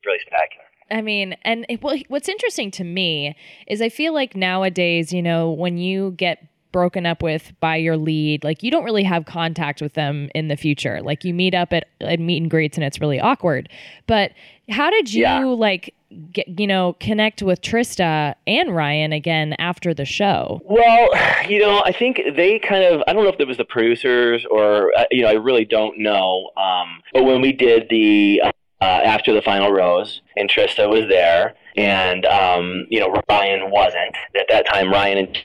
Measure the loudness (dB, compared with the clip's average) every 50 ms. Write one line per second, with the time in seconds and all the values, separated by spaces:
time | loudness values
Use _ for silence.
0 | _ -4 -6 -6 -6 -6 -4 -4 -4 -4 -6 _ -20 _ _ _ _ _ -8 -6
1 | -4 -4 -4 -4 -6 -6 -8 -8 _ -6 -6 -4 -6 -10 -10 -6 -4 -4 -6 -6
2 | -6 _ -8 -6 -6 -6 -8 -6 -6 -6 -6 -6 -8 -8 -8 -10 -10 -8 -6 -4
3 | -2 -2 -2 -4 -6 -8 -10 _ -20 -20 -20 -20 -10 -10 -6 -4 -4 -4 -4 -4
4 | -4 -4 -2 -2 -4 -4 -4 -4 -4 -2 -2 0 -2 -2 -2 0 0 0 0 -2
5 | -2 -2 -4 -4 -2 0 0 0 0 -2 -4 -4 -4 -4 -4 -4 -4 -4 -4 -4
6 | -4 -6 -6 -4 -4 -4 -4 _ _ _ _ _ _ _ -4 -2 -2 0 -2 -2
7 | -4 -4 -4 -2 -4 -4 -4 -4 -6 -10 -12 _ -4 -2 -2 0 0 0 0 -2
8 | -2 -2 -2 -2 0 -2 -2 -2 -4 -6 -6 -4 -4 -2 -2 -2 -2 0 -2 0
9 | 0 2 0 -2 -4 -6 -8 -6 -4 -4 -4 -4 -6 -6 -6 -6 -8 -8 _ -4
10 | -4 -4 -4 -6 -8 -8 -8 -6 -4 -4 -6 -4 -2 -2 -2 -2 -2 -6 -6 -6
11 | -6 -6 -8 -6 -4 -6 -2 0 0 0 0 0 -2 0 -2 -4 -4 _ _ _
12 | -6 -4 -4 -2 -2 -2 -2 -2 -2 0 0 0 0 0 -2 -4 -4 -4 -4 -4
13 | -4 -2 -2 0 0 0 -2 0 -2 -2 -2 -2 -6 -10 -16 -20 -20 -20 -20 -20
14 | _ -2 0 0 0 -2 _ _ -20 -20 -20 _ _ -8 -4 -2 0 2 2 0
15 | 0 0 0 0 0 2 2 0 0 -2 0 0 0 0 0 -2 -6 -14 _ _
16 | _ _ -20 -20 -20 -10 -8 -8 -8 -6 -4 -4 -2 0 0 0 0 -2 -2 _
17 | -4 -4 0 0 0 -2 -2 -4 -2 -2 -2 -2 -2 -4 -2 -2 -2 -2 -2 -2
18 | -2 0 0 0 -2 -2 -6 _ _ -2 -2 0 0 0 -2 -2 -2 0 0 0
19 | -2 -2 -2 -4 -2 -2 -2 -2 -2 -2 -4 -4 -4 -6 -6 -4 -4 -4 -4 -4
20 | -4 -6 -4 -2 0 0 0 0 -2 -4 -8 -10 -6 0 2 4 6 6 6 6
21 | 6 4 4 2 0 0 0 -2 -2 -2 2 2 4 4 4 2 2 0 0 0
22 | 0 -2 -2 -2 -4 -4 0 2 2 2 2 0 0 0 0 4 4 4 4 4
23 | 2 0 2 2 2 2 2 0 -2 -4 -2 -6 -6 _ 0 0 2 2 2 2
24 | 2 0 2 4 4 2 2 0 -2 0 2 2 4 4 4 4 4 4 4 2
25 | 2 2 2 2 4 4 2 2 2 2 2 2 2 2 0 0 0 0 -4 -4
26 | -2 0 0 0 0 0 -2 -2 -4 -6 -6 -4 -2 -2 -2 -2 -4 -8 -10 -20
27 | _ -2 2 2 4 4 4 4 2 0 0 2 4 4 4 4 4 2 0 2
28 | 4 6 6 6 6 4 4 4 2 0 -2 _ _ _ _ _ 0 0 2 2
29 | 2 2 2 2 2 2 2 2 2 2 0 2 2 2 2 4 4 4 2 2
30 | 0 -4 -10 -16 _ _ _ -4 -2 0 2 2 2 0 2 0 2 2 4 2
31 | 2 4 2 4 4 4 4 4 2 0 -4 _ _ -10 -4 -2 0 0 2 0
32 | 0 0 -2 0 0 2 2 4 4 2 2 2 0 -2 -6 -8 -6 -2 -2 0
33 | 0 0 0 -2 0 _ 2 2 2 0 -2 -2 -4 0 2 2 2 2 2 -2
34 | -6 -6 -6 -12 -14 -6 _ -4 0 2 2 2 4 2 0 0 2 2 2 2
35 | 2 2 0 0 -2 -2 -6 -12 -14